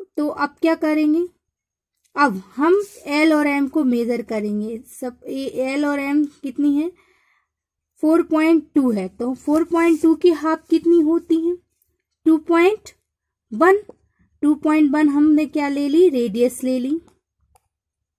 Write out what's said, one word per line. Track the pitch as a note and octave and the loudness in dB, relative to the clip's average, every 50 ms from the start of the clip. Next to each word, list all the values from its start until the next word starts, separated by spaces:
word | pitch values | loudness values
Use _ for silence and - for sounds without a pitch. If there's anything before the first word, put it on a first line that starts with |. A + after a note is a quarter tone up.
| G4 - _ - | -20 -14 _ -6
तो | D4 D4 | -6 -6
अब | - - C#4+ D4 - _ | -4 -6 -6 -8 -6 _
क्या | - D#4+ E4 | -2 -2 0
करेंगे, | E4 D#4+ D#4 D4+ D#4 D4+ D4+ D4+ E4 F4+ F4+ - _ _ _ _ _ _ _ _ _ _ _ _ _ _ _ _ | 0 -2 -2 0 0 0 0 0 0 -2 -6 -10 _ _ _ _ _ _ _ _ _ _ _ _ _ _ _ _
अब | - D4 C4+ F#3+ F#3+ F#3 - - | 0 0 0 0 -4 -12 -14 -6
हम | B3 C#4+ E4 F#4 G#4 G4+ - - - - C#4+ | -2 0 0 2 0 -2 -6 -12 -18 -10 -6
एल | C#4+ D4 D#4 D#4+ D#4 | -2 0 2 2 2
और | D4 D4 D4 | 2 0 0
एम | C#4+ C#4+ C#4 C4 | -2 -2 -4 -2
को | - D#4+ D4 | -2 -2 0
measure | B3+ A#3+ A#3 A#3 A3+ A#3+ A#3 | 0 0 -2 -2 -2 -4 -4
करेंगे। | A#3 - A3+ G#3+ G#3 G#3 G#3 G#3 G#3 A3 A#3 A3 - - | -6 -6 -8 -6 -6 -4 -6 -6 -6 -8 -10 -12 -14 -18
सब | - - C4 B3 B3 _ - | -18 -12 -12 -12 -12 _ -14
ए-, | - C4+ C4+ C4+ B3+ - | -12 -10 -10 -10 -8 -6
एल | - C4 C4 C4+ C#4+ D4 | -6 -6 -4 -4 -4 -4
और | D4 C#4+ C#4+ | -4 -4 -4
एम | C#4 C#4 C#4+ D4+ D4+ C#4+ - _ - | -4 -2 -2 -2 -2 -2 -6 _ -14
कितनी | C#4 B3 - C#4+ D4 C#4+ | -12 -6 -2 -2 0 0
है, | C#4+ D#4 F4 F4+ _ _ _ _ _ _ _ _ _ _ _ _ _ _ _ _ _ _ _ _ _ - | 0 -2 -4 -8 _ _ _ _ _ _ _ _ _ _ _ _ _ _ _ _ _ _ _ _ _ 0
फ़ोर | D4+ D#4+ E4+ E4+ | 2 2 2 2
पॉइंट | - D#4+ D#4 D#4 D#4+ E4 D#4+ D4+ - _ | 0 0 0 2 2 2 2 0 -2 _
टू | D4+ C4+ B3 | 0 0 0
है, | A3 G#3 F#3 F#3 | 0 -2 -4 -8
तो | - _ A#3 B3 C4 | -8 _ -6 -6 -6
फ़ोर | B3 - - D4 D#4+ E4 | -6 -4 -2 0 0 0
पॉइंट | E4 E4 E4 E4+ E4+ E4 D4+ | 0 0 0 2 2 2 2
टू | - D#4+ D#4+ | 2 2 2
की | D4+ - F4 | 4 2 2
हाफ | E4 D4 D4 D#4+ D#4+ D#4+ - _ | 2 2 -2 -2 -4 -4 -2 _
कितनी | E4 E4 - E4 E4+ F4 | -2 0 2 2 4 4
होती | D4+ D4+ E4 E4+ E4+ - E4 E4 D#4+ E4+ | 4 2 0 -2 0 -2 -2 -2 0 -2
है, | F4+ F4 _ _ _ _ _ _ _ _ _ _ _ _ _ | -4 -6 _ _ _ _ _ _ _ _ _ _ _ _ _
टू | D#4+ D#4+ D4+ | 2 2 2
पॉइंट | D#4 - E4 E4+ E4+ F#4+ G#4+ G#4+ - - - _ _ _ _ _ _ _ _ _ _ _ | 2 0 2 4 4 2 2 0 -8 -18 -20 _ _ _ _ _ _ _ _ _ _ _
वन। | A3+ G#3+ D#4 F4+ G4 G#4 G#4 - - _ _ _ _ _ _ _ _ _ | -2 2 4 4 4 2 0 -8 -20 _ _ _ _ _ _ _ _ _
टू | - D4 D4+ | 0 0 0
पॉइंट | D4 - D#4 D4+ D#4 D#4 C#4+ | 0 0 0 2 2 2 2
वन | C4 D4+ D#4 D4 | 2 2 0 2
हमने | C#4 D4 D4 D#4 D4+ D4 D#4 | 2 2 4 4 4 2 0
क्या | C4 - D4+ D4 C#4 | -2 -4 -4 -4 -2
ले | C#4 C#4+ C#4+ C#4+ | -4 -4 -4 0
ली, | C#4 E4 F#4 F4+ | 2 4 4 4
रेडियस | C4+ B3+ A#3+ A#3 F#3 A#3 A#3+ B3+ B3 - - | 4 0 -2 -2 0 0 0 0 -2 -4 -4
ले | B3+ B3+ B3+ | -4 -4 -2
ली। | B3 C4 D4+ E4 - _ _ _ _ _ _ _ _ _ _ _ _ _ _ _ _ _ _ _ _ _ _ | -4 -4 -6 -6 -8 _ _ _ _ _ _ _ _ _ _ _ _ _ _ _ _ _ _ _ _ _ _